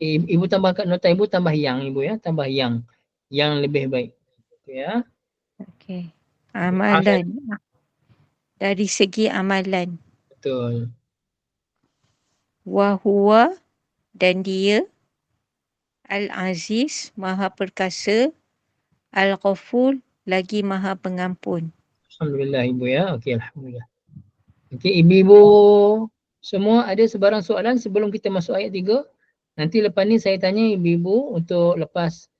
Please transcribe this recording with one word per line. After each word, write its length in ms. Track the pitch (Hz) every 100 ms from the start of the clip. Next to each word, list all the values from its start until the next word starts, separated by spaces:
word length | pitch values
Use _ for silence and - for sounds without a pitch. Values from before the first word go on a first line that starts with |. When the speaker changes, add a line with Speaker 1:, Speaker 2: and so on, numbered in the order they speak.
Speaker 1:
Eh, 160 | 156 156
Ibu 320 | 165 170 180
tambah 240 | 196 190
kat 140 | 180 190
nota, 240 | 180 175
Ibu 160 | 180 208
tambah 240 | 185 175
yang, 320 | 151 143 127
Ibu, 160 | 139 135
ya. 140 | 143 220
Tambah 300 | 170 160 135
yang. 320 | 135 127 117 120 _ _ _ _
Yang 240 | 139 147 147 143
lebih 160 | 147 131
baik. 180 | 131 117 _ _ _ _ _
Okey, 180 | - 131
ya. 120 | 147 226 240 _ _ _ _ -
Speaker 2:
Okey. 500 | 196 _ - 180 175
Speaker 1:
Okey, 480 | _ _ _ _ 202
Speaker 2:
Amalan. 680 | 180 185 208 202 202 196 175 220 269
Speaker 1:
ahsan. 80 | 202 _ _ _ _ _ _ _ _ _ -
Speaker 2:
Dari 320 | 196 196 202
segi 400 | - 196 202 214
amalan. 720 | - 190 190 190 190 180 170 _ _ _
Speaker 1:
Betul. 560 | _ 143 127 120 120 117 - _ _ _ _ _ _ _ _ _ _ _ _ _ _ _ _
Speaker 2:
Wa 320 | 185 190 202 196
huwa, 560 | 220 202 202 220 262 381 _ _ _ _ _ 190
dan 240 | 185 180
dia, 480 | 190 190 196 208 381 _ _ _ _ _ _ _ _ _ _ _ -
Al-Aziz, 1040 | 196 208 - 185 175 - 214 294 - - -
Maha 320 | 190 185 190
Perkasa, 800 | - 190 - 185 - - 214 277 - _ _ _ _ _ _ _
Al-Ghafur, 840 | 196 196 190 196 190 - 240 254 269 _ _
lagi 400 | - 185 185 214
Maha 320 | 196 190 190 190
Pengampun. 720 | 190 180 180 180 202 175 165 - _ _ _ -
Speaker 1:
Alhamdulillah, 480 | 156 139 135 135
Ibu, 200 | 123 127 123
ya. 160 | 131 190 135
Okey, 160 | 123 117
alhamdulillah. 500 | - - 135 123 120 _ _ - - _ _ _ _
Okey, 320 | - 180 185
Ibu-ibu 360 | 165 190 190 208 208 208 208 208 202 214 220 _ _ _
semua 480 | - 196 208 226 233
ada 160 | 190
sebarang 380 | 226 220 196 214
soalan 320 | 185 202 208 247
sebelum 320 | 226 196 214
kita 240 | 208 202
masuk 240 | 190 170 196
ayat 160 | 214
tiga? 320 | 190 185 240 285 _ _ _ _ -
Nanti 240 | 156 220
lepas 240 | 208 185 196
ni 100 | 226
saya 220 | 202 190
tanya 240 | 185 202
ibu-ibu 680 | 226 196 170 170 175 214 285
untuk 420 | 180 165 175 170 175
lepas 560 | 156 180 170 165 _ _